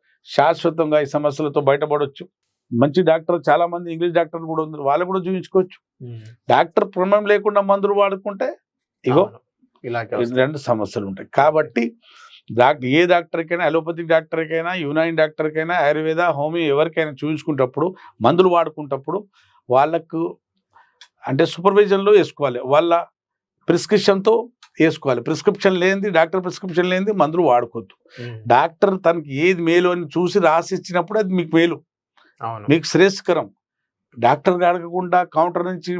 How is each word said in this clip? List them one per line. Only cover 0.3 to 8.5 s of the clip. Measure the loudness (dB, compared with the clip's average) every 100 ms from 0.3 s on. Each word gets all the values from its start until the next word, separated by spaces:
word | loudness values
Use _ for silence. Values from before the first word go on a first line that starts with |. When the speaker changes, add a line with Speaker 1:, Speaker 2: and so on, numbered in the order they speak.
| 0
Speaker 1:
శాశ్వతంగా | 2 2 -2 -2 0 0
ఈ | 0
సమస్యలతో | -2 -2 -2 -4 0 2
బయటపడవచ్చు. | 0 0 -2 -2 -6 -20 _ _ _ _ 0
మంచి | 2 2 2
డాక్టర్, | 0 0 -2 0
చాలా | 0 0
మంది | -4 -10
ఇంగ్లీష్ | -6 -2
డాక్టర్లు | -2 -2 -6 -6
కూడా | -6
ఉన్నారు, | -6 -4
వాళ్ళు | -2 -2 -2
కూడా | -4 -4
చూపించుకోవచ్చు. | -6 -2 -2 -2 -8 _ _ -16
Speaker 2:
ఉమ్. | -16 -20 -10 0
Speaker 1:
డాక్టర్ | 2 2 0 -2
ప్రమేయం | -2 0 0 2
లేకుండా | 0 2 0
మందులు | 0 0 0
వాడుకుంటే | 0 0 -2 -8 -6 -8